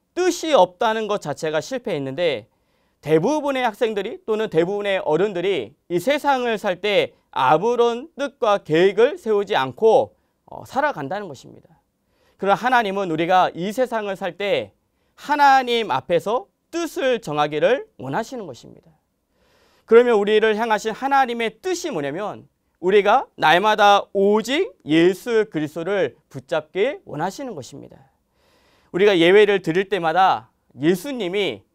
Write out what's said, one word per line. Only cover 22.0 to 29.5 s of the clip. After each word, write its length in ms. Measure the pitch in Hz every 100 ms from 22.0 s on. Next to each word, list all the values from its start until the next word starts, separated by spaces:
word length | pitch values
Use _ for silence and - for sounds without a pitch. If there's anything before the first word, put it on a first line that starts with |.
| 139 156 208 113 131 _ _ _
우리가 460 | 175 208 196 247 - -
날마다 680 | 151 170 214 214 202 202 -
오직 600 | 202 196 214 220 285 349 -
예수 600 | - 160 170 190 247 226 214
그리스도를 640 | 160 151 170 165 202 143 - _
붙잡길 720 | 135 - 160 156 180 240 392
원하시는 500 | - 147 175 196 262
것입니다. 560 | 170 120 135 120 - _ _ _ _ _ _ _ _ _
우리가 280 | 175 202 190
예배를 440 | 170 202 208